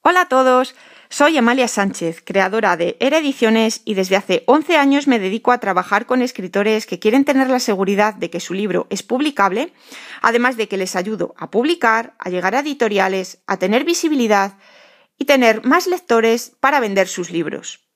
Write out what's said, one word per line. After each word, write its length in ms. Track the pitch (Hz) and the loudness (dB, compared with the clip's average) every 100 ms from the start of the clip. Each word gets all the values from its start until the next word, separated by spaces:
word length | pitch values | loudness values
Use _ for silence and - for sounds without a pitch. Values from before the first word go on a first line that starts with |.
Hola 180 | 320 359 | 2 2
a 60 | 339 | 2
todos, 460 | 262 262 254 262 - - - _ | 2 4 2 0 -8 -20 -20 _
soy 280 | - 294 311 | 2 2 4
Amalia 300 | 233 262 240 | 2 2 0
Sánchez, 540 | - 196 - 165 165 | 0 -2 -2 -6 -8
creadora 520 | - 196 190 214 208 170 | -4 0 0 0 0 0
de 200 | 175 - | -2 -2
Era 200 | 262 311 | 0 0
Ediciones, 640 | 294 262 226 220 220 - | -2 0 2 2 2 -2
y 100 | - | -6
desde 220 | 196 185 190 | -4 0 0
hace 260 | 196 180 - | 0 -2 2
once 300 | 285 302 320 | 2 4 2
años 300 | 277 277 285 | 4 2 2
me 140 | 233 | 0
dedico 320 | 190 214 - | 0 -2 0
a 80 | 247 | 0
trabajar 460 | 196 180 185 208 233 | 0 -2 0 -2 0
con 160 | 254 | -2
escritores 640 | 247 - 185 202 208 220 - | -2 -4 -4 -2 0 0 -4
que 120 | 175 | -2
quieren 260 | 214 254 | 2 2
tener 240 | 277 269 262 | 2 2 2
la 120 | 247 | 0
seguridad 520 | 247 196 196 202 214 | 0 -2 0 2 0
de 160 | 208 165 | 0 -8
que 120 | 170 | -8
su 120 | - | -8
libro 360 | 190 208 185 - | -6 -2 -4 -4
es 140 | 202 | -10
publicable, 680 | - 254 302 285 196 196 320 _ - - - - | -6 -4 -2 0 0 0 -6 _ -20 -20 -20 -2
además 360 | - 233 247 233 | 0 2 0 -2
de 100 | 208 | -4
que 100 | 190 | -4
les 200 | 185 185 | -4 -4
ayudo 400 | 190 214 170 - | -6 -6 -8 -8
a 140 | 165 | -4
publicar, 640 | 208 277 349 233 220 233 _ | -2 0 0 2 0 -2 _
a 120 | 190 | -6
llegar 260 | 180 180 240 | -4 -2 -2
a 40 | |
editoriales, 840 | 294 285 226 202 185 190 185 - - | -4 -2 0 2 0 -2 -6 -14 -8
a 120 | 190 | -4
tener 260 | 185 226 | 0 0
visibilidad 760 | 294 339 330 285 226 202 196 196 _ - - _ _ _ | 0 -2 0 0 2 2 0 -8 _ -20 -20 _ _ _
y 80 | 277 | 0
tener 380 | 277 233 220 | 4 4 2
más 220 | 247 330 359 | 2 0 0
lectores 720 | 359 - 233 226 233 - _ | -6 0 2 2 0 -4 _
para 220 | 269 294 | 0 2
vender 260 | 226 196 185 | 0 0 0
sus 240 | - 170 | -4 -6
libros. 580 | 170 147 - - - _ | -6 -6 -8 -14 -20 _